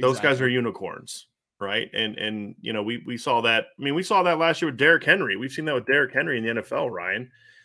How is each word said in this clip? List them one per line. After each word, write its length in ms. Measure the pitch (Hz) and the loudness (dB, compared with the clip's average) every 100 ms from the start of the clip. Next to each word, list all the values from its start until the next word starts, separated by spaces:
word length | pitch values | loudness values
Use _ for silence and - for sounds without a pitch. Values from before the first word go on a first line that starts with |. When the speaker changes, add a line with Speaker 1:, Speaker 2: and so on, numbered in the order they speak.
Speaker 1:
Those 180 | 131 131 | 0 2
guys 160 | 147 | 2
Speaker 2:
exactly. 120 | 131 127 | 2 2
Speaker 1:
are 20 | |
unicorns, 760 | 123 117 92 90 - - - - _ _ - | 0 -2 -4 -10 -12 -14 -16 -18 _ _ -10
right? 320 | 98 107 117 | -4 -4 -4
And, 240 | 107 110 - | -4 -4 -4
and, 360 | 107 107 104 - | -6 -6 -8 -10
you 120 | 117 | -6
know, 100 | 110 | -4
we, 180 | 104 120 - | -4 -6 -8
we 100 | 120 | -6
saw 240 | 147 120 | 0 2
that. 260 | 117 113 - - | 4 2 0 -6
I 60 | |
mean, 140 | 139 156 | -4 -2
we 60 | |
saw 180 | 185 202 | 2 2
that 160 | 175 160 | 4 4
last 240 | 165 156 | 2 2
year 80 | 160 | -2
with 80 | 120 | 4
Derrick 240 | 147 165 | 6 6
Henry. 340 | - 190 127 95 | 4 2 2 -4
We've 140 | 131 | -4
seen 140 | - | -6
that 100 | 156 | -2
with 120 | 131 110 | -2 2
Derrick 260 | 143 135 | 2 2
Henry 260 | 131 160 123 | 0 -2 -2
in 60 | |
the 60 | 113 | -2
N 80 | 113 | -2
F 140 | - | -4
L, 160 | 139 135 | -4 -4
Ryan. 420 | 92 90 104 127 _ _ - | -4 -4 -4 -6 _ _ -20